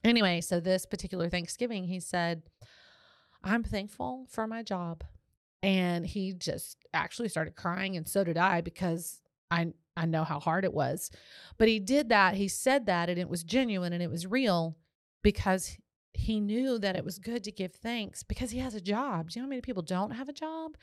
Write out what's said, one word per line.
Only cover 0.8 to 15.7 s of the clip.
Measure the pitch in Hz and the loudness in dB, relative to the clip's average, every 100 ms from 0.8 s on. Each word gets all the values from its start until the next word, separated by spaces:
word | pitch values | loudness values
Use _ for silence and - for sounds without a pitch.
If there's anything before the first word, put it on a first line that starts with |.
| - | 0
particular | 196 180 185 170 | -8 -6 -2 0
Thanksgiving, | 175 170 - 240 208 | -2 -4 -4 -4 -2
he | 180 185 | -4 -4
said, | 170 180 170 165 - _ - - - _ _ _ _ _ | -2 0 0 -2 -8 _ -20 -20 -20 _ _ _ _ _
"I'm | 185 233 | 0 0
thankful | 220 208 202 - - 254 262 | 0 -4 -6 -6 -6 -6 -8
for | - 220 | -6 -4
my | 226 | -6
job." | 220 185 175 165 - - _ _ _ _ | -4 -4 -4 -6 -12 -18 _ _ _ _
And | 196 190 180 175 165 | 2 4 2 0 -2
he | 208 190 | -4 -4
just | 180 165 - - - _ | -4 -6 -6 -8 -16 _
actually | 160 156 - 226 | -4 -2 -6 -4
started | 165 160 - | -4 -4 -4
crying, | 175 180 190 185 | -4 -2 -4 -4
and | 165 | -2
so | 196 | 0
did | 175 165 | 2 4
I, | 185 175 | 4 4
because | 170 - 185 170 170 - _ _ _ | -2 -4 -2 -2 -6 -14 _ _ _
I, | 170 170 - _ - | 0 0 -6 _ -4
I | 165 | 0
know | 160 | 0
how | 160 147 | 0 -2
hard | - 170 190 | 0 2 0
it | |
was. | 156 131 - - - - - - - | 0 0 -2 -8 -14 -20 -20 -20 4
But | 226 | 4
he | 220 | 4
did | 190 277 233 | 4 2 6
that, | 220 185 | 6 6
he | 190 196 | 4 0
said | - 262 277 208 | 2 2 2 4
that, | 175 170 | 2 2
and | 175 | -2
it | 180 | -2
was | 175 | -4
genuine | 165 233 247 190 175 | 0 0 2 0 -2
and | 175 | -2
it | 214 | -2
was | 170 180 | -4 -2
real | 247 247 175 165 160 _ _ _ _ | 2 4 2 0 -6 _ _ _ _
because | 208 202 196 185 - | 2 4 2 2 0